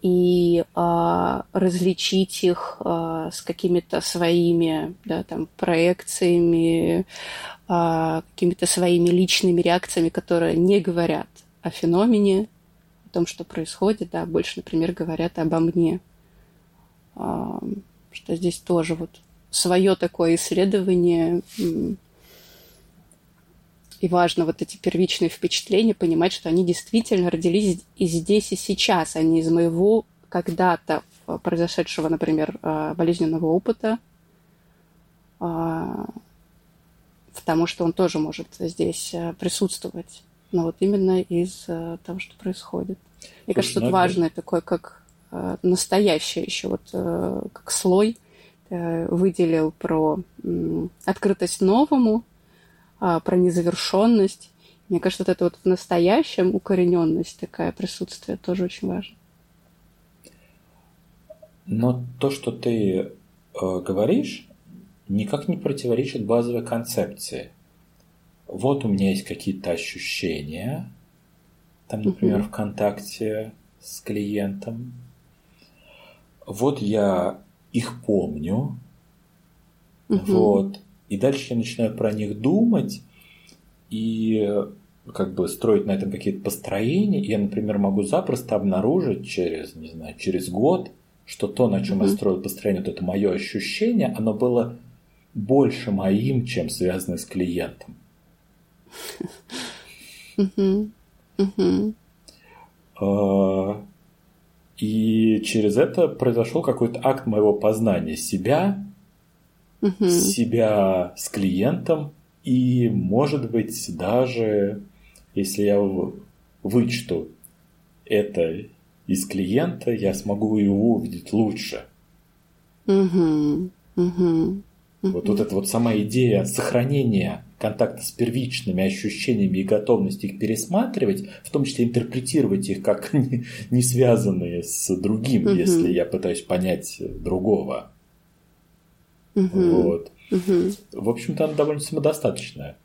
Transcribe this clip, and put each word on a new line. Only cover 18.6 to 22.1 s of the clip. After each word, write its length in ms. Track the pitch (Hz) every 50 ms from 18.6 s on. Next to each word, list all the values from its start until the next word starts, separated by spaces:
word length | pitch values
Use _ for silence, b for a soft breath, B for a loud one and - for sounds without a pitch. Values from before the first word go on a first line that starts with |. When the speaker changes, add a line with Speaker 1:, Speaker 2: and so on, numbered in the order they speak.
Speaker 1:
тоже 360 | - - 180 170 160 160 170
вот 140 | 160 170 165 _ - _ _ _ _ _ _
свое 440 | - - - 180 180 180 190 196 190
такое 400 | - - 175 - - 175 165 170
исследование, 1080 | 170 - - - - 185 196 190 202 185 196 185 180 175 175 170 165 165 165 175 175 - - - -
м, 380 | 208 175 160 165 147 - 220 185 _ _